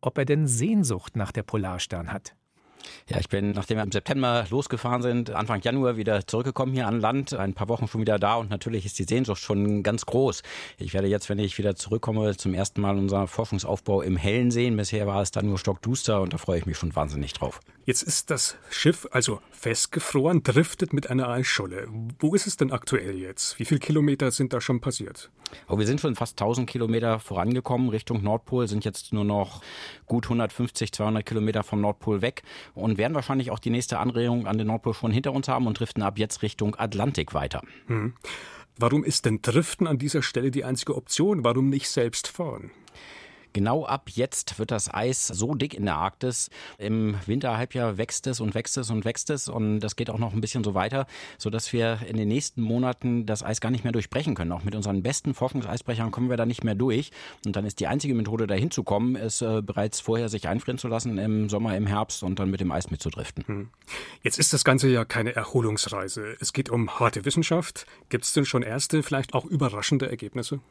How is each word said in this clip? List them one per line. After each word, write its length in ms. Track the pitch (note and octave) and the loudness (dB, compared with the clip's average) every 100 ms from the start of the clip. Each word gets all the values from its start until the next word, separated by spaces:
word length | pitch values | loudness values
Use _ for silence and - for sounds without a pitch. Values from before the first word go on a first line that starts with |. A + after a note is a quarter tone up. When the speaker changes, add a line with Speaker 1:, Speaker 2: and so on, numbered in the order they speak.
Speaker 1:
ob 160 | - - | -2 0
er 80 | |
denn 220 | C3 D3 D3 | 2 4 4
Sehnsucht 680 | A#2+ D#3+ A3 D3 F#2+ - | 2 2 2 2 0 -4
nach 180 | A#2 G2 | -4 -4
der 100 | - | -4
Polarstern 680 | G2+ A2 F#2+ F2+ - F2+ E2+ | -2 -2 -2 -4 -6 -6 -6
hat. 240 | G#2 - _ _ _ _ - - - - | -8 -10 _ _ _ _ -20 -20 -20 -4
Speaker 2:
Ja, 100 | - | -2
ich 100 | F#2+ | 0
bin, 220 | G2 G2+ | 0 0
nachdem 280 | G2+ F#2+ A2 | -2 -2 -2
wir 40 | |
im 80 | G#2+ | 0
September 560 | G2+ - C#3 B2+ A#2+ G2+ | -2 0 0 2 2 2
losgefahren 540 | A#2+ C#3+ A#2+ B2 B2 | -2 -2 -4 0 0
sind, 280 | B2 A#2+ A#2 | 2 0 0
Anfang 300 | G2+ G#2+ G#2+ | -2 0 0
Januar 360 | A#2+ C3 B2+ A2+ | 0 2 0 0
wieder 280 | G#2+ G#2 | 2 0
zurückgekommen 480 | F#2+ A2+ B2+ B2+ C3 | 2 -2 -2 -2 0
hier 140 | C3 A2 | 0 0
an 140 | A#2 | 2
Land, 340 | A2 C3 C3+ | 2 0 -2
ein 180 | C3+ G2 | -2 -2
paar 140 | F#2+ G2 | -2 -2
Wochen 200 | A#2 A#2 | 0 0
schon 120 | A2 | 0
wieder 180 | A2 G#2 | 2 2
da 180 | G2+ A#2 | 4 2
und 120 | G#2+ | 0
natürlich 380 | G2+ - A2+ F#2+ | -4 -4 -4 -4
ist 120 | - | -4
die 40 | |
Sehnsucht 360 | F#2+ A#2 C3 G2 | 0 2 2 -2
schon 420 | - G2+ G#2 G#2 | 0 2 2 2
ganz 240 | G2 A2+ - | 0 -2 0
groß. 360 | A#2+ C3+ A2+ - - - - | 2 2 0 -10 -14 -14 -10
Ich 160 | - | -4
werde 140 | F#2+ G2 | 0 2
jetzt, 200 | G2+ - | 0 0
wenn 120 | G2+ | -2
ich 180 | G#2 - | 0 0
wieder 160 | G#2 | 0
zurückkomme, 640 | F#2 - A2 - A2 G#2+ F#2+ | -2 -2 -2 0 2 2 0
zum 180 | F#2+ | -2
ersten 260 | F2+ G2 - | 0 0 0
Mal 160 | G2+ G2+ | 2 2
unser 300 | G2 G2 F#2+ | 2 2 0
Forschungsaufbau 760 | - A2+ G2 - G2 - G2 | -2 -2 -2 -2 -2 2 2
im 140 | F2+ F#2 | 2 2
Hellen 360 | F2 A2+ B2 | 2 4 4
sehen. 240 | A#2 B2 A2 | 4 2 2
Bisher 300 | G2+ G#2+ G2+ | 0 0 0
war 120 | G2 | 2
es 120 | G2 | 0
dann 140 | - G#2 | 0 0
nur 120 | F#2+ | 2
stockduster 600 | - F#2+ A2+ C3 - G#2 | 0 0 0 -2 2 2
und 120 | F#2 | 2
da 60 | E2 | -2
freue 200 | - F2 | 0 0
ich 80 | D#2 | 0
mich 100 | D#2 | -2
schon 180 | E2+ | -2
wahnsinnig 380 | D2 D2 D2 C#2 | 0 -2 -2 -4
drauf. 280 | - C2 - _ - - | -4 -6 -6 _ -10 -2
Speaker 3:
Jetzt 160 | B2+ | 0
ist 280 | - - - | 0 -2 0
das 260 | D3 - - - | 0 0 -4 -10
Schiff 380 | - D3+ - - | 2 2 2 0
also 300 | B2+ - G#2 - | 0 0 -2 -8
festgefroren, 920 | - B2 A2 - D#3+ - C#3+ C#3+ F3 | -6 -2 0 0 -2 0 2 4 4
driftet 500 | - B2 D#3+ - E3+ | 6 4 4 0 0
mit 160 | C#3+ - | 0 0
einer 180 | B2+ B2 | 0 2
Eisscholle. 600 | A#2+ C3 - F#2+ F#2 A2 A2 A2+ - | 0 0 0 -2 -6 -8 -8 -8 0
Wo 140 | D3+ | 2
ist 120 | F#3+ G#3 | 4 2
es 100 | - | 0
denn 140 | C3+ | 0
aktuell 460 | C3 - A#2+ F#2+ F#2+ | 0 0 -2 0 -6
jetzt? 420 | F#2 G2 - - | -8 -6 -6 -4
Wie 60 | |
viele 160 | A2+ D3 | 0 0
Kilometer 500 | - D#3 D3 C#3 C3+ | 4 4 4 4 2
sind 220 | - C3+ | 2 0
da 80 | B2 | 0
schon 200 | - B2 | 0 0
passiert? 500 | C3+ - G2 - - _ - - - | 0 -4 -8 -12 -18 _ -14 -14 -2
Speaker 2:
Oh, 100 | G2+ | 2
wir 80 | G#2+ | 4
sind 140 | C#3+ | 4
schon 160 | D#3 A2+ | 2 0
fast 200 | A#2 - | -2 0
tausend 320 | G#2 A#2+ A#2+ | 2 2 0
Kilometer 520 | B2 A#2 A2+ A2+ A2+ | 0 2 2 2 0
vorangekommen 680 | - F#2+ G2 B2+ - B2 B2+ | -2 0 2 0 0 0 2
Richtung 340 | A2 - A#2 | 0 -2 -2
Nordpol, 440 | G#2 A2+ - B2+ A#2 | 2 0 0 0 2
sind 180 | G#2 | 0
jetzt 280 | G#2 F#2+ - | -2 -6 -2
nur 120 | G#2+ | 0
noch 380 | G#2 G#2 G2 - - - - - - | 2 2 0 -6 -16 -14 -14 -16 -2
gut 220 | A#2 - | -2 2
hundertfünfzig, 640 | A#2 A2 - A#2+ - G#2+ | 0 0 0 -4 -2 -4
zweihundert 340 | - G#2+ G#2+ G#2 | 0 0 0 0
Kilometer 360 | A2 G#2+ G#2+ | 0 2 0
vom 180 | G#2 G#2 | 0 2
Nordpol 400 | G#2 G#2 - G2+ | 2 0 0 2
weg 220 | A#2 - - - - | 0 -2 -16 -18 -16
und 240 | - A2+ G2+ | -4 0 2
werden 160 | A2+ | 2
wahrscheinlich 380 | D#3 B2+ C3+ B2 | 0 0 -2 0
auch 80 | G#2+ | -2
die 100 | A#2+ | 0
nächste 300 | A#2+ - A#2+ | 0 0 0
Anregung 480 | B2 A#2 A#2+ A#2+ G#2 | 0 2 2 2 2
an 100 | A2 | 0
den 80 | G#2+ | 0
Nordpol 260 | A2 - | 0 0
schon 200 | A2 A#2 | 0 2
hinter 200 | G#2+ C#3 | 2 2
uns 140 | C3+ C3+ | -2 0
haben 220 | B2+ A#2+ | 2 2
und 100 | G#2+ | 0
driften 240 | A#2 - | -2 0
ab 160 | G2+ G#2 | -2 0
jetzt 240 | G#2+ - | -2 0
Richtung 320 | G#2+ - G#2 | -4 0 -2
Atlantik 580 | - G#2+ G#2 A#2+ C3+ D2+ | 0 -2 0 0 0 0
weiter. 300 | D2 C#2+ - - - - | -2 -2 -6 -10 -20 -4
Speaker 3:
Hm. 280 | A2+ G#2+ A#2+ - - - - - - | -2 -2 -6 -12 -12 -14 -18 -20 0
Warum 280 | A#2 C#3+ | 2 4
ist 200 | - - | 2 0
denn 160 | - G#2+ | 2 0
Driften 460 | - A#2+ D#3+ - E3+ | 2 2 2 0 2
an 120 | C#3 | 2
dieser 240 | C#3 D3+ | 2 0
Stelle 280 | - - C3 | 0 0 0
die 140 | C3+ | -2
einzige 320 | B2+ C3 - C#3 | -2 -4 -2 -4
Option? 480 | - - F3+ G3 | -2 2 4 4
Warum 260 | A#2 B2 C3+ | 4 4 4
nicht 180 | C#3 - | 2 0
selbst 380 | - A#2+ - - | 0 0 -2 -8
fahren? 460 | - E3+ A2 - - - - - - - - - | -6 -6 -6 -12 -18 -20 -20 -20 -20 -20 -20 -8
Speaker 2:
Genau 340 | G2+ G2+ C#3 C#3+ | 0 2 2 0
ab 240 | C3+ - | -4 -4
jetzt 480 | - B2+ - - - | -2 -2 -2 -6 -6
wird 120 | A2 | -2
das 220 | A2+ - | -2 -2
Eis 360 | - A2+ C3 - | 0 0 0 -2
so 260 | F2 A#2 | -2 -2
dick 180 | D3 D3 | 0 -2
in 140 | - G2+ | -2 0
der 100 | D#2 | 0
Arktis. 540 | F#2 - B2+ A#2+ - - - - | -2 -2 -4 -2 -6 -8 -18 -10
Im 400 | G#2 A2 G#2+ G2+ | -2 0 2 -2
Winterhalbjahr 720 | F2+ A#2+ C3+ A2+ B2+ C3 A#2+ G2 | -2 0 0 -2 -2 -2 -2 -2
wächst 300 | A2+ - C3+ | -4 -4 -4
es 120 | A#2 | -2
und 140 | A2 | -2
wächst 220 | A2 - - | -2 -2 -4
es 140 | A2+ | 0
und 160 | A2 A2 | 0 0
wächst 240 | A#2+ - | -2 -4
es. 180 | D3 - | -4 -2
Und 320 | - G#2+ G#2+ | 0 2 2
das 160 | G#2+ - | -2 -4
geht 140 | A#2 | -4
auch 80 | G#2+ | -2
noch 160 | A2+ | 0
ein 80 | G#2+ | 0
bisschen 200 | A2 C3 | -2 0
so 120 | G#2 | 0
weiter, 320 | F#2+ G2+ C3+ C3+ - - - | 2 2 0 -4 -8 -16 -8
sodass 340 | A2 A2+ - | -4 -4 -2
wir 280 | A#2+ A2+ A2+ A2+ | 0 2 0 -2
in 120 | A2 | 0
den 100 | G#2 | 2
nächsten 320 | A#2+ - - | 0 -2 -2
Monaten 640 | A2 A#2 B2+ B2 B2+ A#2+ | 0 2 2 0 0 0
das 180 | G#2+ G#2+ | 0 -2
Eis 200 | - A2+ | -2 -2
gar 80 | A2+ | 0
nicht 120 | B2 | 0
mehr 120 | A#2+ | 0
durchbrechen 400 | A#2 - B2+ D#3 | -2 0 -2 -2
können. 180 | G2 E2 | 0 -2
Auch 100 | E2+ | -2
mit 120 | F#2+ | -4
unseren 280 | G#2+ G2+ G2 | -2 0 0
besten 300 | G2+ C#3+ - | 0 -2 -2
Forschungseisbrechern 760 | C3 B2+ C#3 A2 A2 - A#2 A2+ | 0 0 -2 -4 -6 -2 -2 -2
kommen 180 | G#2+ B2 | 0 0
wir 80 | A#2+ | 2
da 80 | |
nicht 200 | A#2 A#2 | 0 0
mehr 100 | A2+ | 0
durch. 380 | G#2 B2+ A2+ D3 - - - - | 2 2 2 0 -12 -18 -8 -4
Und 100 | G2+ | -2
dann 80 | |
ist 160 | G#2 - | -2 -2
die 60 | F#2+ | 0
einzige 280 | C#3 C#3+ | 0 2
Methode, 320 | A#2+ G#2+ A2 G#2+ | 0 0 0 2
da 80 | |
hinzukommen, 600 | G2 D3 - G2 G2+ A#2+ B2 | 2 2 0 2 2 2 0
ist, 240 | A2 - | -2 -2
äh, 220 | A2+ A2 | 0 0
bereits 380 | G2+ G2+ G#2+ - | 0 0 0 -2
vorher 280 | - A2+ A2+ | 0 0 0
sich 200 | G#2 E2+ | -2 0
einfrieren 280 | G#2 - C3 | -2 -2 -4
zu 120 | B2 | -2
lassen 280 | A2+ A#2+ G2+ | -2 0 0
im 320 | G#2+ G#2+ G#2+ | 2 2 2
Sommer, 300 | G2+ A2+ G2 | 2 0 2
im 80 | G#2 | 2
Herbst 380 | G#2 A2 - | 2 0 -4
und 140 | F#2 F#2+ | -2 0
dann 120 | F#2+ | 0
mit 100 | F#2+ | 2
dem 100 | F2+ | 0
Eis 200 | D#2 - | 0 -2
mitzudriften. 560 | D#2 - - - - - | -4 -4 -6 -8 -8 -6
Speaker 3:
Hm. 240 | G2+ G2+ _ - - - - | -6 -8 _ -14 -14 -12 -4
Jetzt 160 | A2+ - | -4 2
ist 140 | - | 2
das 120 | C#3 | 4
Ganze 240 | - C3 C3 | 6 6 6
ja 160 | B2 A2+ | 4 2
keine 280 | B2 A2+ | 0 0
Erholungsreise. 1000 | A#2 G#2 C3 A2+ G#2+ - G#2+ F#2+ A2+ G#2+ A#2 | -2 0 0 2 0 -2 -4 -6 -6 -10 -6
Es 120 | - | -4
geht 160 | - - | -2 0
um 320 | A#2+ G#2+ - | 0 0 4
harte 240 | A#2 G#2+ | 2 2
Wissenschaft. 600 | G2+ E3+ D#3+ E3 E3 - - - - | 0 2 2 2 0 -8 -14 -20 -4
Gibt's 240 | A#2+ - | -2 0
denn 100 | - | 2
schon 180 | C#3 C3+ | 2 0
erste, 400 | A#2 A#2+ - D#3 | 0 -4 0 0
vielleicht 300 | C#3 C#3 C3 | 2 -2 0
auch 140 | B2+ - | -2 0
überraschende 640 | E3 C3 G#2 - C#3 C3 | 0 0 0 0 2 0
Ergebnisse? 500 | A#2+ G#2 B2+ A#2 C3+ - | -4 -6 -6 -6 -8 -8